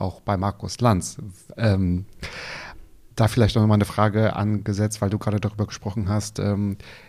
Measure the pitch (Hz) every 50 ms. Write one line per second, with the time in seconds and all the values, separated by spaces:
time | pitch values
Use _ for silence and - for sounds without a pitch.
0 | 95 95 87 - - - 104 90 92 101 95 - - 98 - - 120 120 104 90
1 | 80 - - - - 107 90 - - - - - 110 110 98 95 95 87 90 90
2 | 98 - - - - - - - - - - - - - - - - - - -
3 | - - - - 113 107 - 123 113 98 - 117 107 107 107 104 104 - - -
4 | 104 107 98 110 110 104 - - 101 107 107 101 104 107 104 95 107 104 - -
5 | 104 98 98 104 - 107 101 104 95 101 - - 107 - - - - 107 95 113
6 | 101 90 104 107 101 - - - 98 101 101 98 104 101 98 98 - - - -
7 | -